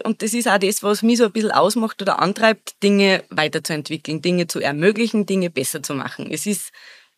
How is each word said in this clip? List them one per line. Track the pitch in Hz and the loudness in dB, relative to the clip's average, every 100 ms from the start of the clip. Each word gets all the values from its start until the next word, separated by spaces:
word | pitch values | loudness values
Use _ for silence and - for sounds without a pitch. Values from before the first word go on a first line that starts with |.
| 220 | -6
und | 220 | -4
das | 214 | -2
ist | 233 233 | -2 2
auch | 196 | 2
das, | 196 220 | 2 0
was | 208 208 | -2 2
mich | 226 233 | 2 4
so | 226 | 2
ein | |
bisschen | 226 208 | 2 0
ausmacht | - 175 233 214 - | 2 2 2 -4 -2
oder | 196 - | -2 0
antreibt, | 165 202 220 214 - - | 0 2 2 2 -6 -2
Dinge | 202 202 196 190 - | 2 4 4 2 0
weiterzuentwickeln, | - 156 156 147 156 143 156 - 156 | -2 -2 -2 -4 -6 -4 -8 -6 -4
Dinge | 180 180 175 | 0 0 -2
zu | 165 | -4
ermöglichen, | 139 147 180 214 233 214 202 | -4 2 2 2 0 0 0
Dinge | 190 175 | 0 -2
besser | - 131 156 | -2 -6 -6
zu | 135 | -6
machen. | 139 - - - | -6 -6 -10 -8
Es | 151 208 | -6 -4
ist | 202 - - - - _ | -6 -8 -18 -20 -20 _